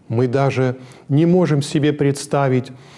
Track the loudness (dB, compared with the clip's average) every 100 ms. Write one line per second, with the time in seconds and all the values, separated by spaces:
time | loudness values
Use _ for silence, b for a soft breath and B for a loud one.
0 | _ -2 0 0 0 0 -2 -4 B B
1 | B 2 4 2 2 0 -2 0 0 0
2 | -2 -2 -4 -2 0 0 -4 -14 B